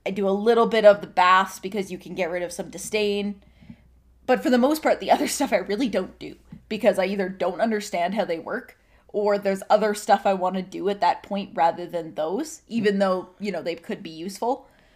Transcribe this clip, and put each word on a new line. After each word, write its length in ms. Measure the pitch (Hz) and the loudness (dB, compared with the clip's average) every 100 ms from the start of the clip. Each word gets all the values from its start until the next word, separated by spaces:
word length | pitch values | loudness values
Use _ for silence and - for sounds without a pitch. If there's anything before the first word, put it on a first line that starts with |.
| - | -8
I 40 | |
do 180 | 196 190 | -2 0
a 20 | |
little 360 | 196 214 233 233 | 2 4 4 4
bit 180 | 226 | 6
of 160 | 208 202 | 8 8
the 60 | - | 4
baths, 520 | - 180 185 190 - | 2 6 6 2 -4
because 320 | 190 208 185 | -8 -6 -6
you 80 | 180 | -8
can 160 | - | -10
get 160 | 175 170 | -6 -4
rid 120 | 180 | -4
of 100 | 175 | -6
some 180 | - 190 | -8 -10
disdain. 720 | - - 214 208 202 202 202 - _ - - _ _ _ _ - | -12 -4 -2 0 -2 -4 -8 -16 _ -20 -20 _ _ _ _ 0
But 160 | 254 | 0
for 80 | - | 2
the 80 | 247 | 2
most 240 | 254 311 | 2 2
part, 180 | 269 - | 0 0
the 100 | - | 2
<laughs> 20 | |
other 160 | - 285 | 2 0
stuff 240 | - 277 | -2 0
I 40 | 208 | 0
really 300 | 185 208 262 | 0 -2 -2
don't 300 | 190 190 - | -2 -4 -10
do, 180 | 151 - - - - | -16 -16 -20 -18 -10
because 300 | 214 220 190 | 0 2 4
I 60 | 190 | 2
either 220 | 202 185 | 0 -2
don't 320 | 190 175 165 | -2 -2 0
understand 540 | 226 214 202 180 175 | 0 -2 -4 -2 -2
how 100 | 214 | -2
they 140 | 175 165 | -2 -4
work, 400 | - 214 - - _ _ _ | -6 -8 -8 -20 _ _ _
or 300 | 202 208 202 | -2 0 0
there's 240 | 202 196 - | 0 -2 2
other 240 | 208 208 | 2 2
stuff 320 | 208 - 196 208 | 0 2 2 2
I 80 | |
wanna 280 | 190 180 190 | 0 0 -4
do 260 | 185 165 180 | -6 -4 -4
at 120 | 202 | 0
that 220 | 175 - | 0 0
point 280 | - 202 196 | -4 -8 -6
rather 320 | 180 170 170 175 | 0 0 0 -6
than 280 | 170 160 | -8 -6
those, 480 | - 156 202 311 - - | -6 -4 -4 -6 -12 -8
even 300 | 226 208 196 | -2 0 2
though, 320 | 196 185 - - | 2 0 -4 -10
you 140 | 208 | -6
know, 100 | 175 | -6
they 120 | 170 170 | -6 -8
could 260 | - 220 | -8 -10
be 80 | 180 | -12
useful. 580 | 160 180 190 226 - - _ _ | -12 -10 -6 -4 -4 -8 _ _